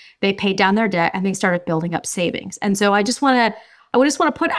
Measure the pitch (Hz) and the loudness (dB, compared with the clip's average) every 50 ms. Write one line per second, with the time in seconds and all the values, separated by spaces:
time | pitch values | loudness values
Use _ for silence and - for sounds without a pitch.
0 | - - - _ - 196 196 202 - 202 190 196 196 190 196 220 226 214 196 175 | -20 -20 -8 _ -2 -2 -2 0 -2 -2 0 2 2 2 2 2 0 0 0 0
1 | 170 - - 190 185 196 185 - - 190 175 175 - - 165 160 165 170 170 160 | 0 0 0 -2 -2 -4 -2 -2 0 0 0 -2 -2 -2 -2 -2 -2 -4 -4 -6
2 | - - - 196 175 165 - - - 190 - - - 208 196 190 208 202 202 208 | -6 -6 -6 -4 -4 -4 -4 -6 -8 -12 -12 -6 -2 -2 0 2 2 2 2 2
3 | 208 220 240 - 285 269 262 247 233 220 214 - - - - _ _ _ - 233 | 2 0 -2 0 2 2 2 4 2 0 -2 -4 -12 -20 -20 _ _ _ 2 2
4 | 269 302 285 - 349 302 - - 330 330 - | 2 2 2 2 0 0 0 0 -4 -4 0